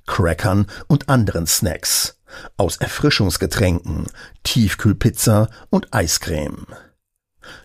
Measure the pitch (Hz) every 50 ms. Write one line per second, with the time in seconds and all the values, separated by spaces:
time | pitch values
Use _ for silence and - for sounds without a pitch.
0 | _ - - - 92 82 80 - - 98 92 101 104 - - - - - 151 139
1 | - - 135 123 104 - - 85 85 - - - 110 92 - - - - - -
2 | - - - _ _ - - - - - - - 98 82 - - 92 - - -
3 | - 147 - - 104 90 - - 95 92 - - 98 90 87 85 - - - -
4 | - - - - - - - - - - - 131 110 92 - - - 107 95 -
5 | - 113 - - - 117 107 104 110 - - - - - - 190 - - - 110
6 | 87 78 - - - - 82 76 73 - - - - - - - - _ _ _
7 | _ _ _ _ _ _ _ _ - - - -